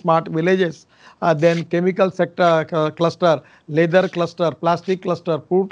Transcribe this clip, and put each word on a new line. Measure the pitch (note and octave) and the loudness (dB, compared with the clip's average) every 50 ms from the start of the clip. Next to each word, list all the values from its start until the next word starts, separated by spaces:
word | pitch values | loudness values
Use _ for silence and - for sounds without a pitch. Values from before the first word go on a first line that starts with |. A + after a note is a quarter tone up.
smart | - E3+ D#3+ E3 D#3 - E3 | -2 0 0 0 0 -2 -4
villages, | D#3+ E3 F3+ F#3+ F#3+ F3+ E3 D#3 - _ _ _ _ - - - - | -2 0 0 2 2 0 -2 -4 -10 _ _ _ _ -20 -20 -10 -4
uh, | - F3 D#3+ | 0 0 2
then | D3 D#3+ E3+ E3+ E3+ D#3+ - F3 | 4 2 2 2 2 -4 -4 -4
chemical | F3 F3 F#3 F3+ G#3+ F#3+ F#3 - - | -2 0 0 0 0 0 0 0 -2
sector, | F3 E3+ - - F3+ E3+ E3 D#3+ D3+ D#3+ | -4 -4 0 0 2 2 2 2 0 -2
uh, | F3 D#3+ D#3 D#3 D3+ - | -2 -2 -2 -2 -2 -2
cluster, | E3+ E3+ E3 - F3+ E3+ D#3 C#3 - - _ _ _ - D3 D#3+ | -2 -2 -2 0 2 2 2 0 -2 -12 _ _ _ -4 -2 0
leather | E3+ E3+ E3 F#3 F#3 F3+ - | 0 2 2 2 2 0 -2
cluster, | E3+ E3+ E3 - - F3 D#3+ C#3+ - E3+ | -4 -6 -6 -4 -2 -2 -2 -2 -2 -2
plastic | E3+ F3 E3+ - F#3+ F#3 F3+ - | -2 -2 -2 -2 -6 -6 -4 -2
cluster, | F#3 E3+ E3+ - F3+ D#3+ D3+ - - | -6 -6 -4 -4 -4 -4 -4 -4 -2
food | F3+ F#3+ G3 G3 | -2 -2 -2 0